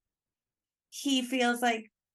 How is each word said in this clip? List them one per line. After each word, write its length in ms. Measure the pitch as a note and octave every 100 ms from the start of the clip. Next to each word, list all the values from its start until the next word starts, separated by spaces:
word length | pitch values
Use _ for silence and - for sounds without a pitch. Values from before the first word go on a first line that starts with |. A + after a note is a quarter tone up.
| _ _ _ _ _ _ _ _ _
he 340 | - C#4+ C4
feels 380 | B3 B3+ A#3+ A#3+
like, 300 | A#3+ A3+ - _ _